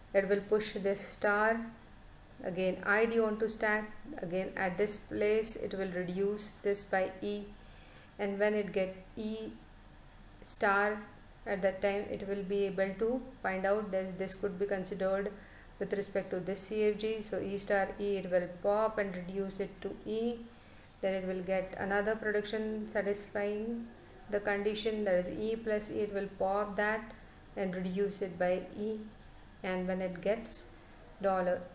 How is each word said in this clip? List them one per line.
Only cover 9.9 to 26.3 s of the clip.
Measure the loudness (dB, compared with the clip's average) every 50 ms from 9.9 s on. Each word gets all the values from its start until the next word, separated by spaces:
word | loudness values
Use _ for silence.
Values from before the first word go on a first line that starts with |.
| -20 -20 -20 -20 -20 -20 -20 -20 -20 -16 -10
star, | -8 -2 2 4 4 6 6 4 4 2 -2 -6 -12 -16 -18 -20 -20 -20 -12 -6
at | -4 -2 2
that | 2 2 2 4 2
time | 2 2 2 -2 -2
it | -4 -4 -4
will | -2 -2 -2 -2
be | 0 2 2 2
able | 2 2 2 2 2 2 0
to | 2 2 2 0 -2 -6 -10 -4 -2
find | -2 0 2 2
out | 4 4 2 2 0
that | 0 0 0 0 -2 -4
this | -4 -4 -4
could | -2 -2 -2 0 0
be | 0
considered | 0 0 0 -2 -4 -2 0 0 2 2 2 0 -2 -4 -8 -14 -16 -18 -18 -20 -14 -8 -6
with | -4 -2 -2
respect | -2 -2 0 0 -2 -2 0
to | -2 -2
this | -2 -2 -2 -2 -2
C | -2 0 4 4
F | 4 4
G. | 2 0 -2 -2 -2
So | -4 -4 -2 -2 -2
E | -2 -2 -2
star | 0 2 2 2 2 2 -2 -2
E, | -2 0 0
it | 0 0 2
will | 2 2 2 2 -4 -2 2
pop | 2 4 4 4 2 2
and | 0 -2 -2 -2
reduce | -6 -6 -6 -4 -4 -2 -2 -2 -4
it | -4 -6 -6 -8 -8
to | -8 -8 -6 -6
E. | -4 -2 0 0 0 0 -2 -8 -14 -16 -20 -20 -20 -20 -20 -20 -20 -10 -4 -2
Then | 0 0
it | 0 -2
will | -2 -2 -2 0
get | 0 0 0 0 -2 -4 -4
another | -2 2 2 2 4 2 0
production | 0 0 0 2 2 0 0 -2 -2 -2 -2 -2 -4 -4 -2
satisfying | 0 0 2 2 0 -2 -2 -4 -2 -2 0 0 0 -2 -2 -2 -4 -4 -6 -10 -12 -18 -20 -20 -18 -18 -6 -2
the | -2 0
condition, | 2 2 0 2 2 0 0 0 0 0 0 2 2
that | 4 4
is | 4 4 2
E | 0 -2 0 0 0
plus | 0 0 0 0 0 0 0
E, | -2 0
it | 0 0 0
will | -2 -2 -2